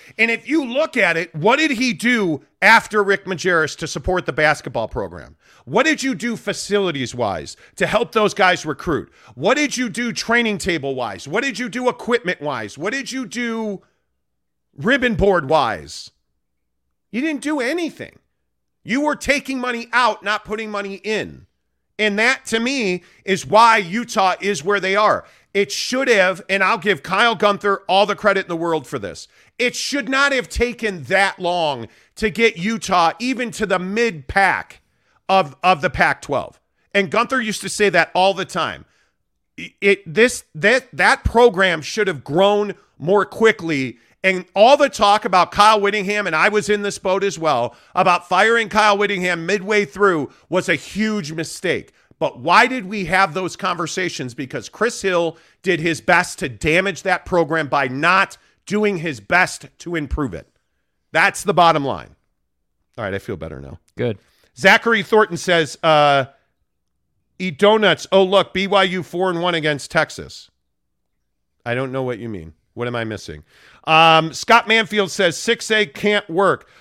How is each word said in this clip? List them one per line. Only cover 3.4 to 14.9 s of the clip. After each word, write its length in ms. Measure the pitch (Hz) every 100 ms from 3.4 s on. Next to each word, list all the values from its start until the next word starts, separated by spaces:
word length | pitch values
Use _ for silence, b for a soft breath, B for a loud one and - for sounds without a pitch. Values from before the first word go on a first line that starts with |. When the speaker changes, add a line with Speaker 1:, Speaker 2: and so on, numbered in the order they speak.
| 185 170 156 -
Speaker 1:
to 100 | 160
support 380 | 165 185 185 165
the 80 |
basketball 540 | 139 151 147 143 127 110
program? 500 | 120 92 85 64 - b b
What 200 | - 175
did 180 | 302 285
you 140 | 269 185
do 200 | 240 220
facilities-wise 1200 | - 180 - 202 190 139 120 120 110 87 69 - b -
to 100 | 175
help 280 | 214 240
those 200 | 226 208
guys 320 | - 185 180 156
recruit? 480 | 143 - 131 73 b b 117
What 200 | 170 277
did 220 | 285 233
you 120 | 247
do 220 | 185 240
training 460 | 170 - 233 226 202
table-wise? 720 | 190 165 139 127 113 95 135
What 160 | 190
did 160 | 269 196
you 100 | 247
do 180 | 226 247
equipment-wise? 920 | 247 - 233 180 175 147 127 104 127
What 140 | 180
did 180 | 269 240
you 160 | 262 220
do 560 | 240 240 226 214 190 - _ _ _ _ _ _ _ _ -
ribbon 380 | 170